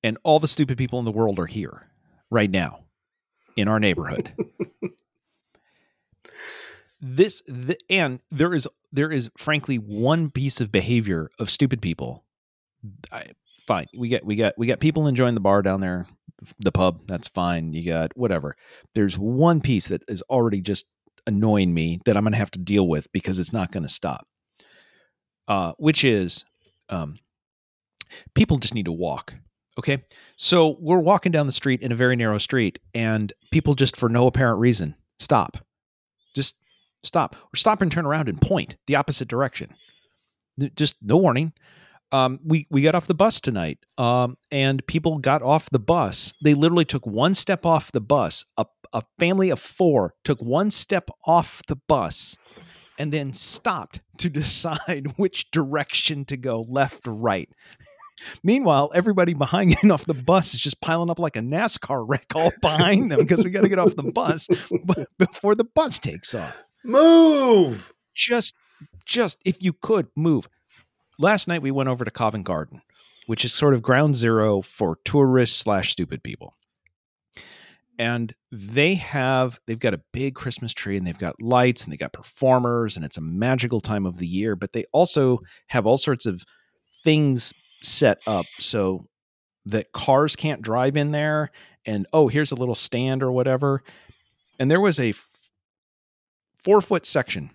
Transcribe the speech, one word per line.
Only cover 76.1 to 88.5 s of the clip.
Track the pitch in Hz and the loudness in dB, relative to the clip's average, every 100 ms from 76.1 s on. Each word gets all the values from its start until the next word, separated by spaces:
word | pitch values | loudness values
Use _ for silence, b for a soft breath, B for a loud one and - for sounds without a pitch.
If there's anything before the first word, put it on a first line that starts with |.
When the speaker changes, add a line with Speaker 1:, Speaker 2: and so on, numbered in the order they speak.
| - | -8
Speaker 1:
people. | - - - _ _ _ _ _ _ _ _ b b b b b _ - | -12 -16 -18 _ _ _ _ _ _ _ _ b b b b b _ -6
And | 117 120 117 - _ | -4 -4 -6 -12 _
they | 113 98 120 156 190 | -16 -4 2 2 2
have, | - 143 127 131 127 120 - | -4 -4 0 0 -2 -4 -10
they've | 113 | -2
got | 120 85 | -2 -2
a | _ | _
big | 120 135 131 | -8 -8 -6
Christmas | 131 - 117 | -8 -8 -8
tree, | - 101 98 | -8 -6 -4
and | 90 | -4
they've | 82 | -6
got | 90 - | -8 -6
lights, | 113 123 127 117 | 0 4 4 0
and | - | -8
they | 73 | -10
got | 71 | -10
performers, | - - - 131 127 123 120 110 90 | -12 -18 -2 2 2 2 -2 -2 -6
and | 76 | -10
it's | - | -10
a | |
magical | 80 87 120 131 120 120 | -8 -2 0 0 0 -2
time | 107 107 95 | -2 -2 -4
of | 85 | -4
the | 87 | -6
year, | 92 110 95 | -2 -2 -4
but | 95 | -6
they | 117 - | -8 -2
also | 143 175 151 131 123 b b _ | 2 2 2 2 0 b b _
have | 123 107 | 0 2
all | 135 | 2
sorts | - 127 113 | 2 -2 -4
of | 90 - _ _ _ _ _ | -6 -12 _ _ _ _ _
things | 160 151 143 127 - - _ _ | 2 4 2 0 -4 -8 _ _
set | - - 131 101 - | -2 2 2 2 -2
up | 101 85 | -4 -4